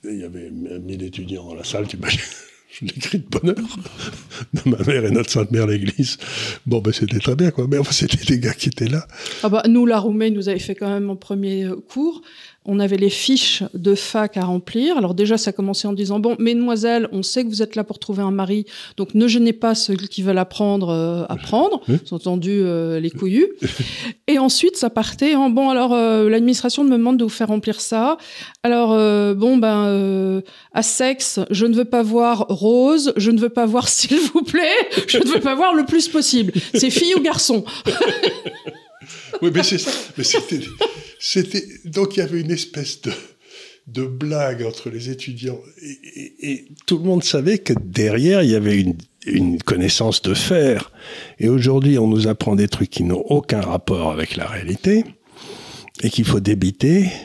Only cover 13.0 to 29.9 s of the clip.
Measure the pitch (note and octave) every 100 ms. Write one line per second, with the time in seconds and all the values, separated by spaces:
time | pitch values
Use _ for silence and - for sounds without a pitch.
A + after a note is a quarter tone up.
13 | G3 G3 C4 C4 C4+ - F#3+ F3+ F3 G3+
14 | - A3+ G#3+ G#3 F3+ F3+ F3+ A3+ C#4 E4+
15 | F#3 F3 G#3 A3 A3 F#3 G3 G3 G#3 G3+
16 | G3+ G3+ A3 A#3+ A#3 A#3 A#3+ A3+ A3+ A#3
17 | A3+ F#3+ F#3+ - A#3+ G#3+ A3 A3 G#3+ G#3
18 | - G3+ G3 G3 F#3 G#3 G#3 - - -
19 | G3 G#3+ A#3+ A#3 A#3 A3+ A3+ A3 - G3
20 | G3 - F#3+ F#3 F#3 - G#3 G3+ F3+ E3
21 | E3 E3+ E3+ - - G#3+ F4+ G4 - C#3+
22 | - E3+ F#3 F3+ F3 G3+ F#3+ E3+ E3 E3
23 | E3 - F#3+ G3+ G4 - - - - -
24 | A#3+ - - C#4+ C4 - F4 F#4+ A#3+ -
25 | A3 - C#4 D4 C4+ A#3 C4+ C4 B3 A#3+
26 | A3+ A3 G#3+ A3+ A#3 B3 B3 A#3+ C#4+ B3
27 | A#3 B3+ A3+ - A3 G#3+ G#3 G#3+ - A3+
28 | A#3+ D#4+ - - - - A#3+ A#3+ A#3 A3
29 | G#3+ G#3 G#3 G3+ A3+ C4 A3 G#3 G#3